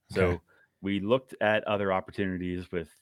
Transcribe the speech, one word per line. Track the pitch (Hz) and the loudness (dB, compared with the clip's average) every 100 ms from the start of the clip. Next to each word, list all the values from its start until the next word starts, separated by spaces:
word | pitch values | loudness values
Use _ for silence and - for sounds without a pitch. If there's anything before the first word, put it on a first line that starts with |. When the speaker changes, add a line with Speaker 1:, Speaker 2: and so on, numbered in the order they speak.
| _ | _
Speaker 1:
So | 95 92 | 2 2
Speaker 2:
Okay. | 87 - _ _ _ | 2 -6 _ _ _
Speaker 1:
we | 95 101 | -4 -2
looked | 101 131 131 - | 2 0 0 -2
at | 104 107 - | 2 2 0
other | 104 98 | 0 2
opportunities | 92 - - 98 92 90 90 90 | 0 -2 -4 -4 -2 -4 -6 -6
with | 87 82 _ | -6 -6 _